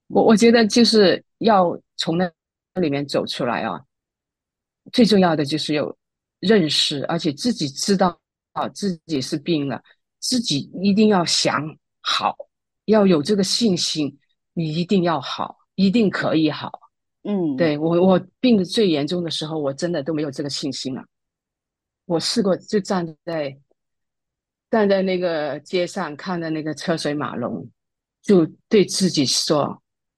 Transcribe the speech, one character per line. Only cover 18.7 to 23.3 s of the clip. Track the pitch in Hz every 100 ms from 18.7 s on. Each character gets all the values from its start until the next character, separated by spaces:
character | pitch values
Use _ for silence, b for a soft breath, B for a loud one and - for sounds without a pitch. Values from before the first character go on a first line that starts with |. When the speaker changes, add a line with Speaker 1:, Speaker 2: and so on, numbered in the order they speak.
| - 202
Speaker 1:
严 | 151 147
重 | 180
的 | 170
时 | - 151
候， | 160
我 | 139
真 | 139 175
的 | 170
都 | 139
没 | 156
有 | 151
这 | 135
个 | 143
信 | 139 147
心 | 131 135
了。 | 131 - _ _ _ _ _ _ _ _ _ -
我 | 170
试 | - 240
过 | 202 170
就 | - 214
站 | 190 196 170 156
在， | -